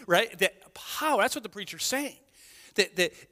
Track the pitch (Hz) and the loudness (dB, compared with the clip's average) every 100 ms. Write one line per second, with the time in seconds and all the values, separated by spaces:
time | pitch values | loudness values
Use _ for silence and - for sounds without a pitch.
0 | 240 175 226 180 185 - - - - - | 2 2 2 0 -2 -2 -20 -18 -10 -2
1 | 302 240 240 294 208 208 190 165 - 262 | 0 2 2 0 -10 -12 -12 -6 -4 -2
2 | 285 - _ _ - - - - 180 175 | -4 -10 _ _ -20 -20 -6 0 0 2
3 | 175 - - | 0 -2 -8